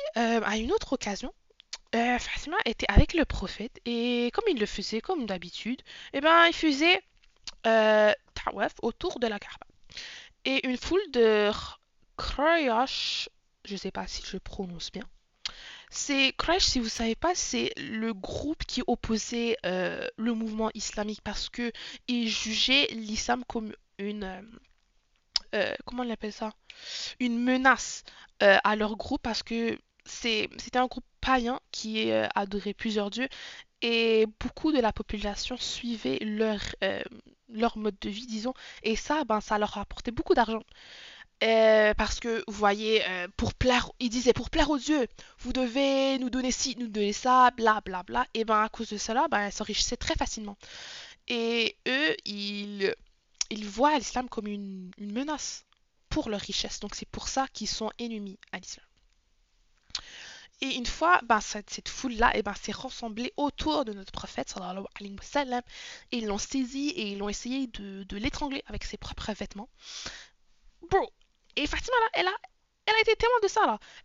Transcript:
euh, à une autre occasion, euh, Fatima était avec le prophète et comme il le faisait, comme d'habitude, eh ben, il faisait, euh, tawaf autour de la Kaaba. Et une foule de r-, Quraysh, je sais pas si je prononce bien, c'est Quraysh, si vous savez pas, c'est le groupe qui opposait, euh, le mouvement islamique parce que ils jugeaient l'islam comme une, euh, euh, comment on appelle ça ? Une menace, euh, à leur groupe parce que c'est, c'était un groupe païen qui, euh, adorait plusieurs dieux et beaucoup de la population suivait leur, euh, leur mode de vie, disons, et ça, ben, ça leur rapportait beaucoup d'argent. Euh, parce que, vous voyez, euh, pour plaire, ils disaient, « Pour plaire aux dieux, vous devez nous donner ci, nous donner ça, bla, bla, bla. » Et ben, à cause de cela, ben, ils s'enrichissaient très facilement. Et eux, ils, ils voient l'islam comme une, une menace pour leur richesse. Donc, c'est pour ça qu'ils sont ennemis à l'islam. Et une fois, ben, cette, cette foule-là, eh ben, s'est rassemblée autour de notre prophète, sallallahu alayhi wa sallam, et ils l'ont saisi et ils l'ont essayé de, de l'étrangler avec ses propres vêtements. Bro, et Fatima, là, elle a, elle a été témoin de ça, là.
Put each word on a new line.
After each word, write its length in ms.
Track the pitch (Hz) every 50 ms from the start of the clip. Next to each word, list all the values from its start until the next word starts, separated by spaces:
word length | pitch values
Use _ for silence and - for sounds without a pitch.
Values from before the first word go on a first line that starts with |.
| 554 622 -
euh, 240 | 226 233 226 233 233 214
à 120 | 196 208
une 160 | 220 220 254
autre 220 | 381 453 - - 277
occasion, 400 | - - 208 202 - - 302 - _ _ _ _ _ _ _ - - _ _ -
euh, 240 | 226 233 240 247 233
Fatima 380 | - - - - - 277 339 415 -
était 220 | 240 220 - - -
avec 240 | 202 214 294 -
le 140 | - 330 262
prophète 520 | - - - 202 180 - - 202 - - - _
et 460 | 240 240 233 233 247 240 240 240 240
comme 120 | - - 466 440
il 100 | 330 226
le 60 | 208
faisait, 380 | - - - 190 - 214 226
comme 240 | - - 381 330 233
d'habitude, 560 | 202 190 180 175 175 - - - 214 254 - - - - - - - -
eh 80 | 269
ben, 240 | 277 311 330 339 339
il 80 | 339 330
faisait, 480 | - 330 311 277 269 311 349 370 370 - _ _ _ _ _ _ _ _ - - - -
euh, 460 | 226 226 226 214 214 214 214 214 214 - - _ _
tawaf 400 | _ - - - - 196 208 - - -
autour 380 | - 233 - - - 359 - 254
de 80 | 240
la 120 | 226 208 202
Kaaba. 280 | - - - - - - - _ - - - - - - - - - - _ _ _
Et 200 | 254 262 269 -
une 120 | 262 254 240
foule 320 | - - 320 381 427 320
de 400 | 262 247 226 220 214 208 208 208
r-, 280 | 214 - - - - - _ _ _ _ _ _ _
Quraysh, 1120 | - - - - - 277 320 339 339 294 254 220 226 262 269 - - - - - - - - _ _ _ _ _ _ -
je 100 | - 202
sais 140 | 185 - 190
pas 160 | - 196 190
si 160 | - - - -
je 140 | - - 190
prononce 520 | - - - - 196 180 - 165 - -
bien, 160 | - 190 - - - _ _ _ _ _ _ - - - - - - - - -
c'est 420 | - - - - 277 269 269 262 - -
Quraysh, 260 | - - 339 392 -
si 140 | - - 254
vous 100 | 233 220
savez 280 | - - 233 226 226
pas, 180 | - - 330 359
c'est 400 | - - - - 233 233 - -
le 380 | - - - 220 220 220 226 220
groupe 500 | 190 190 - - - - 294 330 - -
qui 180 | - - 254 247
opposait, 720 | - 240 - - - 226 214 - - 240 233 233 233 220 - -
euh, 420 | 175 185 185 180 175 170 - - - -
le 160 | - 220 240
mouvement 380 | 233 220 226 220 214 214 220 220
islamique 480 | - 220 - - - 214 208 214 208 -
parce 280 | _ 214 202 - - -
que 200 | - - 240 233 - - - - - - _ -
ils 220 | 247 240 233 220
jugeaient 560 | 208 - - 220 220 208 - - 262 277 285 -
l'islam 520 | - 226 220 208 214 - - - 240 254 247
comme 300 | - - 233 220 214 - - _ _ _ -
une, 260 | 196 208 208 214 202
euh, 180 | 190 185 190 202 226 233 - _ _ _ _ _ _ _ _ _ _ _ _ _ _ _ - - - -
euh, 200 | 214 190 107 - - -
comment 200 | - 240 247 247
on 60 | 240
appelle 220 | 220 - - 208
ça ? 200 | 208 - 220 214 - _ _ _ - - - - - - - - - _
Une 200 | 254 247 233 233
menace, 680 | 240 254 254 262 262 269 247 - - - - - - - - - - _ _ _
euh, 160 | 208 202 190 - -
à 120 | 208 214
leur 200 | 214 214 214 220
groupe 240 | 202 - - 262 294
parce 200 | - 240 214 -
que 360 | - - 233 233 233 226 220 - _ _ _ _ _
c'est, 420 | - - - - 240 220 214 208 - - -
c'était 200 | - - - 247
un 80 | 254
groupe 180 | 254 - 254 - _ _ _
païen 400 | - - 262 262 233 233 254 - - _
qui, 380 | - - - 220 220 220 226 226
euh, 160 | 220 220 214 208 -
adorait 380 | 208 202 196 202 202 185 208
plusieurs 380 | 202 - - 226 208 214 202 202
dieux 180 | 196 226 254 269 - - - - - - - _ _ _
et 440 | - 233 233 233 226 226 220 220 220 220 214 _
beaucoup 340 | - 247 - - - 311
de 80 | 302 269
la 120 | 226 214
population 640 | - - 214 - - 208 208 208 196 - - - 254 240
suivait 600 | - - - - - 240 233 214 - 254 269 -
leur, 380 | 220 214 214 214 220 220 214 202 - - - -
euh, 200 | 196 196 196 - - - - 208 _ - _ _ _ -
leur 280 | 226 214 233 233 -
mode 220 | 214 214 208 196 _
de 80 | - 208
vie, 180 | 202 214 254
disons, 280 | 247 220 220 214 254 262 - - - - -
et 140 | - 220 226
ça, 280 | - - - 294 311 294
ben, 160 | 214 214 214
ça 180 | - - 214 208
leur 120 | 208 202
rapportait 400 | - 208 202 - - - - 247
beaucoup 240 | 226 269 330 - 370
d'argent. 280 | 269 226 214 226 220 - _ - - - - - - - - - - - _ _ _
Euh, 520 | - 220 226 226 220 220 220 214 214 214 208
parce 260 | - 214 202 - -
que, 240 | - 233 226 220 -
vous 80 | - 202
voyez, 520 | 208 208 202 202 208 220 214 220 214 196 180
euh, 200 | 185 180 180 185 -
pour 180 | - 233 202 -
plaire, 360 | - - 247 247 247 - - - _
ils 120 | 254 233
disaient, « 220 | 214 254 226 247 214
Pour 160 | - 233 -
plaire 180 | - 330 302 277
aux 100 | 311 262
dieux, 280 | 240 277 311 294 240 - - - - - - -
vous 160 | - 247 247
devez 640 | 262 254 240 220 277 277 269 269 269 269 269 269 247
nous 100 | 254 247
donner 240 | 214 262 247 254
ci, 240 | - - - 269 233
nous 120 | 240 240 226
donner 260 | 202 214 208 202 202
ça, 360 | - - 254 254 254 254 247
bla, 280 | 254 240 226 220 214 214
bla, 220 | - - 185 180
bla. » 240 | 180 - 226 240 254 - -
Et 100 | 226 220
ben, 180 | 220 220 214
à 60 | 214 220
cause 220 | - - 226 -
de 80 | 208 202
cela, 280 | - - 220 254 320 320
ben, 200 | 233 208 202 202
ils 40 |
s'enrichissaient 440 | - - 214 - 208 - - - 247
très 200 | - - - 320
facilement. 420 | - 269 - - 226 214 202 202 _ - - - - - - - - - - - _ _ -
Et 500 | 240 233 226 226 233 233 226 - - _ _ 240
eux, 260 | 254 269 302 320 - - _
ils, 680 | - 208 202 202 202 208 202 202 202 202 202 190 202 - - - _ _ _ _ _ _ _ - -
ils 180 | 220 220 214
voient 320 | 208 196 220 269 294 311 277
l'islam 300 | - - - 247 254 240
comme 200 | - 226 202 208
une, 420 | 208 202 202 196 190 190 185 180 - -
une 140 | 202 208
menace 520 | 202 240 277 302 302 269 - - - - _ _ _ _ _ _ _ _ _ _
pour 180 | - 311 285 226
leur 120 | 208 196
richesse. 380 | - - 196 - - - - -
Donc, 140 | - 202 -
c'est 140 | - 208 -
pour 200 | - 214 - -
ça 180 | - 262 269 254 -
qu'ils 140 | - 214 -
sont 220 | - - 220 208 - -
ennemis 400 | 240 233 226 214 202 196 190 _ - _
à 60 | - 185
l'islam. 260 | 185 - - - _ _ _ _ _ _ _ _ _ _ _ _ _ _ _ _ _ _ _ _ _ _ - - - - - - - - - - - - _ _
Et 140 | 262 269 247
une 100 | 262 240
fois, 380 | - - - 311 339 359 - 240
ben, 160 | 233 226 214
cette, 300 | - - - 208 208 -
cette 180 | - - - -
foule-là, 440 | - - - 254 233 214 226 - -
eh 80 | 208
ben, 100 | 208 202
s'est 200 | 196 - - -
rassemblée 600 | 202 - - 262 - - 233 233 208 214 247 - - -
autour 480 | 294 285 - - - 311 302 302 269
de 80 | 220 208
notre 180 | 196 196 -
prophète, 380 | - - - - - - 269 -
sallallahu 340 | - 202 180 180 185 190 196 - -
alayhi 180 | - 202 196 196
wa 80 | 196
sallam, 400 | - - - 285 285 254 247 247 240 - - - - - - - - _
et 60 | - 240
ils 80 | 220
l'ont 100 | 208 196
saisi 540 | 214 - - - 269 262 233 269 269 285 294
et 220 | - - 220 202
ils 60 | 202 196
l'ont 120 | 196 208
essayé 360 | 202 - - 240 254 269 269 233
de, 340 | - - 202 196 196 196
de 140 | 196 190 196 202
l'étrangler 440 | 214 277 277 - 302 277 - - -
avec 180 | - 208 208 -
ses 140 | - - -
propres 340 | - - - - - -
vêtements. 380 | 202 - 202 - - 196 220 - _ _ - - - - - - - - - - _ _ _ _ _ _ _ - _ _ 359 339
Bro, 200 | 381 381 262 - _ _ _ _ _ _ _ _ _
et 100 | 254 285
Fatima, 300 | 294 320 - - - 508 480
là, 100 | 453 453
elle 160 | - 339 359 370
a, 80 | 392 440 - - _ _ _ _ _ _ _
elle 80 | - 427
a 60 | 440
été 160 | 427 453 440
témoin 240 | - - 466 494 480
de 60 | 415 381
ça, 180 | - 440 392
là. 140 | 277 220 208 - - - -